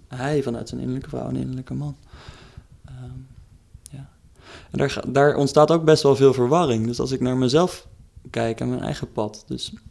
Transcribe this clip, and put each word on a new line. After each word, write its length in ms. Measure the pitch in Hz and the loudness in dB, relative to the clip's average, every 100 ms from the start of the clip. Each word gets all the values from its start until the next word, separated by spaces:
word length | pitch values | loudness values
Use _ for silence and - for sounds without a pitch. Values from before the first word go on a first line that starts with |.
| - | -16
hij 360 | 127 135 151 | -8 -2 -2
vanuit 260 | 135 117 113 | -2 -6 -8
zijn 100 | 123 | -8
innerlijke 280 | 127 127 - | -6 -6 -6
vrouw 180 | 123 123 | -8 -6
en 80 | 131 | -6
innerlijke 380 | 131 131 131 | -6 -8 -8
man. 220 | 131 147 135 - - - - - - - - - | -8 -8 -10 -18 -20 -20 -20 -20 -20 -20 -20 -20
Ehm, 100 | 127 123 127 131 - - - _ - - | -18 -16 -16 -18 -20 -20 -20 _ -20 -20
ja. 180 | 135 135 _ _ - - - - | -18 -20 _ _ -20 -20 -20 -10
En 60 | - | -2
daar 120 | 139 | -2
ga-, 140 | - - | -2 -2
daar 280 | 135 143 135 | 4 4 4
ontstaat 360 | 143 151 156 | 2 4 6
ook 120 | 165 | 4
best 200 | 156 151 | 4 4
wel 120 | 143 139 | 6 6
veel 180 | 139 | 6
verwarring. 520 | 123 123 165 156 110 113 | 6 2 2 2 0 -2
Dus 140 | 120 | -2
als 120 | 123 | -4
ik 80 | 131 | -2
naar 180 | 127 127 | -2 0
mezelf 500 | 127 147 175 - - - - - - | 2 4 2 -2 -18 -20 -20 -20 -10
kijk 300 | - 117 113 | -4 -4 -4
en 100 | 123 | -4
mijn 120 | 123 | -4
eigen 300 | - - - | -4 -6 -6
pad. 320 | - 107 - - | -4 -6 -6 -12
Dus 260 | 123 - - - | -10 -10 -12 -20